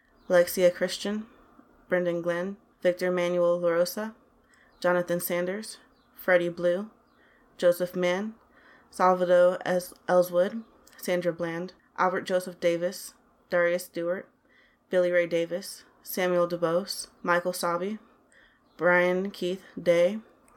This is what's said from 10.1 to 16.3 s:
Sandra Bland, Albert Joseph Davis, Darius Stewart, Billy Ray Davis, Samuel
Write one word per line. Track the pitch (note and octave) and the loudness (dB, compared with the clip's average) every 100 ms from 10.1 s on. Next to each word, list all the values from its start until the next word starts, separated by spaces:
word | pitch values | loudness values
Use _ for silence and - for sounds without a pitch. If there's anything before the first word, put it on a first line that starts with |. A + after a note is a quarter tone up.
| F3+ F3 F3 F#3+ A3+ - _ - - | 4 4 2 0 -2 -14 _ -20 -10
Sandra | - F3+ F3 | -4 -2 -2
Bland, | E3 E3+ E3 F3+ - _ - | -4 -6 -6 -10 -14 _ -2
Albert | F#3 F#3 | 0 0
Joseph | F#3 F3+ F#3 E3+ | -2 -2 -2 -2
Davis, | F3 E3+ F3 G3 - _ _ _ - | -2 0 -4 -6 -16 _ _ _ -4
Darius | F3+ E3+ F3 - | 0 2 0 -4
Stewart, | E3+ E3+ F#3+ - _ _ _ _ _ - | -8 -6 -6 -8 _ _ _ _ _ -2
Billy | F#3 F3+ | 2 2
Ray | F3 E3+ | 2 0
Davis, | E3+ E3 F3 G3 - - _ | -2 -2 -6 -10 -16 -20 _
Samuel | - - F3+ | -10 -2 0